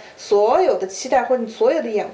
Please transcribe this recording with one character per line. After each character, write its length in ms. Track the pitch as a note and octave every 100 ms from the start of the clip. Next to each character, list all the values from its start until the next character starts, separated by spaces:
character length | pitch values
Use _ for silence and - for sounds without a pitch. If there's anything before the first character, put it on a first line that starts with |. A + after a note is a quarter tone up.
| - -
所 460 | - G3+ G#3+ D#4+
有 160 | F4+ G3
的 80 | F#3
期 220 | - B3+
待 160 | C4+
或 120 | A#3 B3+
者 60 |
你 80 | A3
所 220 | - A#3
有 100 | D#4+
的 60 | A#3
眼 200 | G#3 -